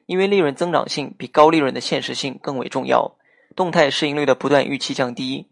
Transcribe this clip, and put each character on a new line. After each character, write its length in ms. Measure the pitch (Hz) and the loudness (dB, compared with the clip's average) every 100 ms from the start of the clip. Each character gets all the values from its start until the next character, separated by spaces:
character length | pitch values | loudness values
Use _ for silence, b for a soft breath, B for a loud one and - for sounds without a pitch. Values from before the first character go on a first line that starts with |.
| - | -6
因 120 | 185 | -2
为 80 | 196 | 2
利 120 | 202 | 2
润 140 | 151 | 0
增 180 | 131 175 | -2 -2
长 160 | 151 - | 0 -2
性 260 | - 135 - | -6 -8 -10
比 120 | 127 | 0
高 200 | - 156 | 6 6
利 80 | 165 | 6
润 140 | 135 | 0
的 80 | 127 | -2
现 220 | - 143 | -4 -4
实 120 | 123 | -4
性 220 | 127 139 127 | -8 -8 -8
更 160 | - 135 | -8 -6
为 100 | 120 | -6
重 160 | 135 | -4
要。 320 | 127 127 117 b b b b | 2 2 2 b b b b
动 160 | - 180 | -4 0
态 200 | 170 143 | 2 2
市 180 | - 151 | 2 -2
盈 80 | 147 | 0
率 100 | 139 | 0
的 80 | |
不 140 | 127 135 | 0 2
断 180 | 139 127 | 2 2
预 100 | 139 | -4
期 160 | - | -6
降 200 | 131 123 | -4 -4
低， 340 | 120 131 135 180 | -6 -8 -8 -12